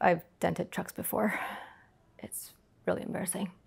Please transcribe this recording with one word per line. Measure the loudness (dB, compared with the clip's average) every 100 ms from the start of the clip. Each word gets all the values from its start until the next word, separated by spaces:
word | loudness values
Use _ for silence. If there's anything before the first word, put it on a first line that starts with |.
I've | 6 4 2 _
dented | 0 0 -2
trucks | -4 -6
before. | -4 -2 2 2 2 -4 -6 -12 -18 -20 _ _ _
It's | -12 -10 -12 -16 _ _ 0
really | 0
embarrassing. | 0 -2 -2 -2 -4 -8